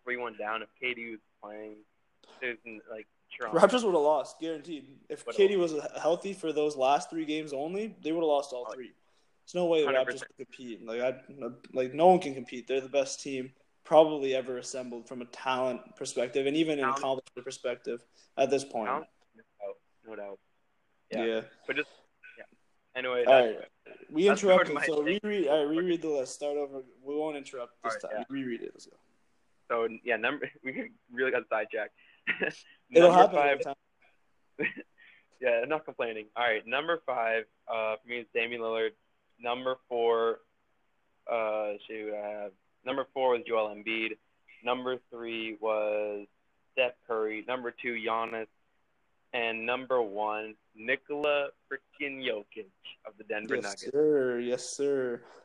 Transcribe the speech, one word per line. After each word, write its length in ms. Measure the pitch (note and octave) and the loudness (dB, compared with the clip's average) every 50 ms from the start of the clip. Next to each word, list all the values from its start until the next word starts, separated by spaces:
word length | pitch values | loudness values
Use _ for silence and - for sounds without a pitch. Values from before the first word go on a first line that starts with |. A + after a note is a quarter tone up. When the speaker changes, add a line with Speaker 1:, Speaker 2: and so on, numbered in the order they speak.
| - | -6
Speaker 1:
three 140 | B2+ B2 | -6 -4
one 200 | B2 B2 A#2 A2 | -4 -4 -6 -6
down, 260 | G#2 G#2 G#2+ A2 A2+ A2 | -6 -4 -4 -4 -4 -6
if 60 | - _ _ | -10 _ _
K 140 | C3 B2+ A#2+ | -6 -6 -6
D 180 | A#2 A#2 A#2 A2 | -6 -8 -10 -12
was 80 | G#2+ _ _ _ _ - | -12 _ _ _ _ -16
playing, 340 | G#2 G#2+ G#2+ G#2+ G#2+ G#2+ G#2+ G#2+ _ _ _ _ _ _ _ _ - - - | -14 -12 -12 -12 -14 -16 -18 -20 _ _ _ _ _ _ _ _ -20 -14 -10
there's 180 | C3 B2 A#2 A2 - | -8 -8 -8 -8 -10
n-, 140 | A#2 A2 G#2+ - - | -16 -16 -16 -14 -14
like, 160 | A2+ A2 G#2+ _ _ _ _ - - - | -14 -14 -16 _ _ _ _ -20 -12 -10
Toronto 200 | B2 A2 C3 E3 | -4 -2 4 8
Speaker 2:
Raptors 260 | F#3+ G3 B3+ B3+ A#3 | 8 8 8 6 2
would 80 | G#3 F3+ | 2 2
have 80 | D#3 D3 | 4 4
lost, 380 | D3 D#3 C#3 - - - - | 4 4 2 0 -4 -8 -10
guaranteed. 580 | D#3 E3 D#3+ D3+ C#3+ E3+ E3 C#3 C3+ C3+ C#3 - - - | -8 -8 -8 -8 -8 -10 -10 -10 -12 -14 -20 -20 -18 -16
If 160 | D3 - - | -16 -12 -10
Speaker 1:
Would've 100 | A#3 A3+ | -2 2
Speaker 2:
K 120 | G#3+ G3 G3 | 6 6 6
D 80 | G#3 | 6
Speaker 1:
lost. 180 | F#3+ F3 E3 D#3 | 4 2 2 0
Speaker 2:
was 120 | D3 - - B2 C3 | -2 -4 -6 -6 -2
healthy 320 | - D3+ E3+ E3+ - G3 G3 | 0 2 2 0 0 -6 -8
for 200 | - - D#3+ D3 | -6 -6 -4 0
those 240 | D3+ D3+ D3+ D3 | 0 0 0 0
last 320 | C3+ C3 C3 C#3+ D3+ - - | 2 4 4 4 4 2 -2
three 140 | E3+ E3 D#3 | -6 -6 -4
games 260 | D3 D3+ D#3 D#3 D3+ C3+ | -2 -4 -4 -4 -6 -6
only, 440 | C3+ D3 D#3+ F#3 G3+ A3 A3 F3+ - - | -6 -4 -4 -4 -4 -6 -6 -8 -8 -4
they 100 | D3+ D#3+ | -4 -2
would 80 | E3+ | 0
have 80 | E3+ D3+ | 2 2
lost 240 | D3 C#3+ C#3+ - B2+ | 2 2 0 -2 -6
all 140 | B2 A#2+ A2+ | -10 -8 -8
Speaker 1:
Oh, 60 | G2+ | -10
Speaker 2:
three. 180 | - B2 - - _ _ _ _ _ _ _ _ _ _ | -12 -12 -16 -18 _ _ _ _ _ _ _ _ _ _
There's 80 | - - | -8 -2
no 120 | F3 F3+ | 0 2
way 140 | E3 E3 D#3+ | 4 4 4
the 60 | D3 | 4
Speaker 1:
hundred 140 | C#3 C3+ C3 | 4 4 4
Speaker 2:
Raptors 40 | C3 | 2
Speaker 1:
percent. 300 | C3 C3 C3+ - - _ | 2 0 -4 -8 -12 _
Speaker 2:
could 100 | - B2+ - | -14 -16 -16
compete. 360 | - - C3 A#2+ A2 F#2+ A#2 | -16 -14 -12 -12 -12 -10 -8
Like, 160 | A2+ A2+ A#2+ | -6 -4 -2
I, 140 | B2 C3 C3 - - - D#3 C#3 B2+ A#2+ B2 - - - - | -2 -2 -2 -4 -8 -18 -14 -10 -10 -10 -10 -12 -16 -6 -2
like, 220 | C3 B2+ B2+ C3 | -2 -2 0 2
no 140 | D3 E3 F#3 | 6 8 10
one 100 | F#3 E3 | 10 8
can 140 | - D3 C3+ | 6 0 -6
compete. 320 | C3+ A#2+ - B2+ B2 A#2+ | -8 -8 -10 -10 -10 -4
They're 160 | - C3 C3+ C3 | -2 -2 -2 0
the 60 | C3 | 0
best 320 | C3 C#3+ C3+ C3+ - - - | 2 2 2 2 -2 -8 -6
team 300 | C#3+ C3+ C3 B2+ C3 - _ _ _ _ _ - | -6 -6 -6 -6 -8 -12 _ _ _ _ _ 0
probably 500 | - D#3+ D3+ D#3+ D#3 D#3 D3 C3+ C3+ C3 | 6 10 10 10 10 6 0 0 0 0
ever 240 | C3 B2 B2+ B2+ B2+ | 0 -2 -2 -6 -8
assembled 500 | - - - C3 B2 B2 A#2+ A#2+ A2+ - | -8 -8 -8 -8 -8 -8 -10 -12 -12 -12
from 140 | C3 B2 A#2+ | -12 -12 -12
a 40 | |
talent 540 | - - - - C3 C3 B2+ C3 B2+ B2 A2+ - - - | -12 -12 -6 -2 0 0 2 2 0 -2 -4 -8 -14 -14
perspective 500 | - C3+ C3 - C3 A#2+ B2+ - C#3 C3+ | -10 -10 -6 -2 -2 -2 0 0 0 0
and 80 | C#3 C#3+ | 2 2
even 180 | D#3+ D#3+ D#3+ D3+ | 2 2 2 0
an 60 | C#3+ C3 | 0 2
Speaker 1:
Talent. 140 | C3 C3+ C3+ | 0 0 0
Speaker 2:
accomplishment 460 | C#3+ C3+ C3+ C3 - - - B2+ A#2+ | 0 -2 -2 -2 -6 -10 -14 -14 -12
perspective 580 | C3+ C3 - - B2+ A#2+ - - A#2+ A#2+ A#2+ - _ _ _ - _ _ | -12 -10 -6 -6 -6 -6 -6 -6 -8 -8 -8 -10 _ _ _ -20 _ _
at 140 | - C3+ B2 | 0 2 4
this 140 | C#3 C3+ C3+ | 2 2 0
point. 240 | - - A#2 G#2+ A#2 | -2 -6 -4 -2 -2
Speaker 1:
Talent? 180 | C3 D3+ D#3+ - _ _ _ _ _ | -2 -4 -4 -8 _ _ _ _ _
No 60 | A2 - _ _ - | -20 -20 _ _ -14
doubt. 160 | G2+ G2 G2 - _ _ _ _ _ | -12 -12 -12 -14 _ _ _ _ _
No 100 | A2+ A2 | -16 -14
doubt. 220 | G#2 G2+ G2+ G2 - _ _ _ _ _ _ _ _ _ _ _ _ _ - | -12 -12 -12 -14 -16 _ _ _ _ _ _ _ _ _ _ _ _ _ -8
Yeah. 140 | A2 A2+ A#2 | -6 -4 -2
Speaker 2:
Yeah. 160 | A2+ A2+ A2 A2 - - - - | -2 -2 -2 -4 -8 -12 -12 -10
Speaker 1:
But 100 | - C3 | -6 -4
just, 120 | C#3+ D3+ - - - _ _ _ _ - - - - | -4 -4 -6 -8 -20 _ _ _ _ -20 -20 -20 -20
yeah. 60 | G#2 - _ _ _ _ _ _ _ _ - | -20 -20 _ _ _ _ _ _ _ _ -10
Anyway, 280 | B2+ B2+ B2+ B2 B2 A#2+ | -6 -4 -2 0 2 6
Speaker 2:
All 60 | B2 C3+ | 8 8
Speaker 1:
that's 240 | C3 B2 A2+ G#2 - | 8 8 6 2 -4
Speaker 2:
right. 100 | - - _ _ - - - - - - | -8 -14 _ _ -20 -20 -20 -20 -16 -8
We 180 | D3 D#3 F#3 G#3 | 0 2 4 4
Speaker 1:
that's 140 | G3+ G3 G3+ | 4 6 6
Speaker 2:
interrupted, 240 | F#3+ F#3 F3+ F3 F3 | 6 6 6 6 4
Speaker 1:
sort 0 | |
of 60 | D3 | 0
my 120 | D3 D3 | 0 0
Speaker 2:
so 160 | C#3 D#3 D3+ D3 | 0 0 0 0
Speaker 1:
take. 180 | D#3 F#3+ G#3 - | 0 0 -2 -2
Speaker 2:
reread, 240 | G#3+ G#3 G3+ E3 C#3 | -2 -2 0 2 4
all 160 | D3+ D#3 D3 | 4 4 2
right, 100 | D3 D#3 | 2 0
reread 260 | E3 F3+ F3+ E3+ D#3+ D#3 | 0 0 0 0 -2 -2
the 60 | D#3+ | -2
list. 240 | D3 C#3 B2+ C3 - | -2 -2 -2 -4 -6
Start 220 | - D3 D3 C#3+ D3 | -6 -6 -4 -4 -4
over. 240 | C#3+ C#3 C#3 C3+ C3 B2 - A#2+ C3 | -4 -6 -8 -10 -14 -14 -18 -16 -10
We 120 | C#3 D3 | -6 -4
won't 200 | D3+ D3+ D#3 D3+ C#3+ | -2 -2 -4 -4 -8
interrupt 440 | C3+ - - B2+ A#2+ A#2+ _ _ - | -10 -12 -12 -10 -12 -12 _ _ -6
this 120 | A2+ A2 G#2 - | -6 -6 -6 -6
Speaker 1:
All 60 | - | -6
right, 60 | G#2+ | -6
Speaker 2:
time. 100 | G#2+ - - | -6 -6 -6
Speaker 1:
yeah. 40 | C3+ | -6
Speaker 2:
Reread 280 | C#3 C3 B2 A#2 - - | -6 -6 -4 -6 -6 -8
it. 80 | - - | -10 -12
Let's 120 | - - | -14 -20
go. 100 | - - - _ _ _ _ _ _ _ _ _ _ _ _ _ - | -20 -20 -20 _ _ _ _ _ _ _ _ _ _ _ _ _ -4
Speaker 1:
So, 180 | A#2+ A#2 A2+ A2+ A2 A2 - | -2 0 0 -2 -4 -6 -4
yeah, 120 | A#2+ A#2 | -2 -2
number, 340 | G#2+ A2 B2 D3 C#3+ B2 A2+ - | 0 0 -2 -2 -2 -6 -8 -10
<laughs> 60 | D3 - | -10 -12
we 280 | C3 C3 - - A#2 - _ _ _ | -10 -8 -8 -10 -10 -12 _ _ _
really 200 | A#2+ B2 C3 C3 | -4 -2 0 0
got 180 | B2 B2 A2+ - | 0 -2 -2 -2
sidetracked. 460 | A#2 G#2+ G#2+ - - G#2+ G#2 - - _ - - - _ _ | -2 -4 -4 -4 -4 -6 -6 -8 -10 _ -20 -20 -20 _ _
<laughs> 140 | - - - D3+ C3 - - - - - _ _ _ | -6 -4 -2 -2 -4 -4 -6 -12 -20 -20 _ _ _
Speaker 2:
It'll 180 | - E3 E3+ F3 | 8 10 10 12
Speaker 1:
Number 40 | F3 | 12
Speaker 2:
happen 240 | F3+ F#3+ F#3+ F3+ | 12 10 10 8
Speaker 1:
five. 140 | D3 C#3+ C#3+ C#3 | 4 4 4 4
Speaker 2:
every 120 | C#3 - | 2 0
time. 100 | C#3+ C#3 - _ _ _ _ _ _ _ _ _ _ _ _ _ _ _ - | -4 -8 -10 _ _ _ _ _ _ _ _ _ _ _ _ _ _ _ -6
Speaker 1:
<laughs> 260 | C#3+ - - - - _ _ - - - - - _ _ _ - | -4 -4 -6 -8 -14 _ _ -20 -20 -20 -20 -20 _ _ _ -4
Yeah, 200 | B2+ B2 A#2 A#2 A#2+ | 0 2 2 2 2
I'm 60 | C#3 | 0
not 160 | D#3 D3+ - | -2 -4 -4
complaining. 420 | - B2+ - B2+ A#2 A2 A2 G#2+ G#2+ - | -6 -6 -4 -4 -4 -4 -8 -10 -8 -4
All 80 | A2+ A#2+ | 0 0
right, 220 | A#2+ A2 G#2 - | 2 2 0 -2
number 340 | A2+ A#2+ C#3 D#3 E3 E3+ D#3+ - | -2 -2 -2 0 0 -2 -2 -2
five, 380 | - B2+ A#2+ A2+ A2+ A2+ A2+ A2 - _ _ _ - | -4 -2 -2 0 0 0 -2 -2 -6 _ _ _ -6
uh, 260 | A#2 A2+ A2 A2 A2 G#2+ - | -4 -2 -2 -2 -4 -4 -6
for 60 | A#2+ | -8
me 100 | A#2+ A#2+ | -10 -10
is 80 | A2+ - - | -8 -6 -4
Damian 260 | A#2 A#2 A#2 A#2+ A#2 | -4 -2 -2 -4 -4
Lillard. 300 | A2+ A2+ A2+ A2+ A2+ A2 A2 _ _ _ _ _ _ _ _ _ | -4 -2 -2 0 -2 -2 -4 _ _ _ _ _ _ _ _ _
Number 360 | A#2+ A#2+ A#2+ B2+ B2+ C3 B2+ - _ - | -6 -4 -4 -2 -2 -4 -4 -4 _ -6
four, 520 | B2 A#2 A#2 A#2 A#2 A2+ A2+ A2+ A2 - - _ _ _ _ _ _ _ _ _ _ _ _ _ _ _ - - | -2 2 2 4 4 4 2 2 0 -2 -6 _ _ _ _ _ _ _ _ _ _ _ _ _ _ _ -8 -4
uh, 440 | A#2+ A2+ A2 G#2+ G#2+ G#2+ G#2+ G#2 G2+ G2+ - | -4 -2 -2 -2 -2 -2 -2 -4 -6 -8 -10
shoot, 260 | - A2+ A2 G#2+ G#2+ G#2 | -12 -12 -10 -8 -8 -8
I 160 | G#2 G#2 G#2 | -8 -8 -8
have, 220 | G#2 G#2 G#2 G2+ - _ _ _ _ _ - | -8 -8 -10 -12 -12 _ _ _ _ _ -8
number 220 | B2+ C3+ C#3 B2+ - - | -6 -4 -4 -6 -6 -4
four 160 | C#3 C3 B2+ | 0 2 2
was 120 | B2 A2+ A2+ | 2 0 0
Joel 220 | A#2 A#2 A2 G#2+ G#2+ G#2 | 0 0 0 0 0 -4
Embiid. 460 | G#2 G#2 A2+ A2+ A2+ A2 A2 G#2+ - _ _ _ _ _ _ - - - | -8 -8 -6 -4 -4 -4 -4 -6 -10 _ _ _ _ _ _ -20 -8 -4
Number 340 | B2 B2 B2+ B2 B2+ B2+ B2 - _ A#2+ | -2 -2 -2 -2 -4 -6 -6 -8 _ -14
three 440 | A#2 A#2 A#2 A2+ A2+ A2 A2 G#2+ G#2 | -10 -8 -8 -6 -6 -6 -6 -6 -4
was 640 | G#2+ A2 G#2+ G#2+ G#2+ G#2+ G#2+ G#2+ G#2+ G#2+ G#2 G#2 G#2 - _ _ _ _ _ _ _ _ _ | -2 0 0 0 0 0 0 0 -2 -2 -4 -8 -10 -14 _ _ _ _ _ _ _ _ _
Steph 220 | C3+ B2+ B2 - _ _ | -2 0 0 -2 _ _
Curry. 380 | - A#2 A2 A2 G#2+ A2 G#2+ G#2+ | -4 -2 -2 -2 -2 -4 -6 -6
Number 240 | A#2+ B2+ B2+ B2 A#2+ | -6 -6 -6 -6 -6
two, 240 | A#2 - - B2 A#2+ | -8 -8 -6 -6 -4
Giannis. 540 | A2+ A2 A2+ A2+ A2+ A2+ A2+ A2+ A2 A2 - _ _ _ _ _ _ _ _ _ _ _ _ _ _ _ _ - | -4 -2 -2 -2 -2 -2 -4 -4 -6 -8 -10 _ _ _ _ _ _ _ _ _ _ _ _ _ _ _ _ -4
And 320 | B2 A#2 A#2 A2+ A2+ A2+ | -4 -2 -2 -4 -4 -4
number 380 | A#2 B2 C3 C3 B2+ C3 B2 A#2 | -4 -4 -4 -2 0 2 2 2
one, 520 | G2+ G2 G#2 G#2+ G#2+ G#2+ G#2+ A2 A2 G#2+ - _ _ _ | 0 -2 -4 -2 -2 -2 -4 -6 -10 -12 -16 _ _ _
Nikola 760 | G#2+ A2 A#2+ C3 C3+ - - D3 D3 D3+ D3 D3 C#3+ C#3+ C#3 - _ _ - | -8 -4 -2 -2 -2 -4 -6 -4 -2 0 2 2 0 0 -4 -6 _ _ -12
freaking 500 | C#3 - _ _ _ - D3 C#3 C3+ C3 C3 | -12 -12 _ _ _ -10 -8 -8 -8 -6 -4
Jokic 400 | B2 A2 G#2 G2+ _ - A2 G2+ G2 _ _ - - - - - | -4 -4 -4 -6 _ -14 -16 -16 -16 _ _ -20 -20 -20 -20 -18
of 60 | A2 G#2 | -18 -18
the 80 | G#2 G#2+ | -14 -10
Denver 300 | G#2 A2 G#2+ G#2+ A2 - | -8 -6 -6 -6 -6 -8
Speaker 2:
Yes, 60 | B2 G#2 | -8 -8
Speaker 1:
Nuggets. 280 | G2+ G2 - - A#2+ C3 | -10 -10 -10 -10 -6 -2
Speaker 2:
sir. 480 | C#3+ D3+ D3+ D3+ C#3 C3 B2+ B2 A#2+ | 0 2 2 2 2 2 0 -2 -2
Yes, 360 | A#2+ A#2+ B2 B2 - - - | -4 -4 -4 -4 -6 -8 -6
sir. 460 | - C#3+ C#3+ C#3 C3+ B2+ B2 A#2+ A#2+ - - - - - | -4 -2 -2 0 0 -2 -4 -6 -8 -10 -16 -20 -20 -18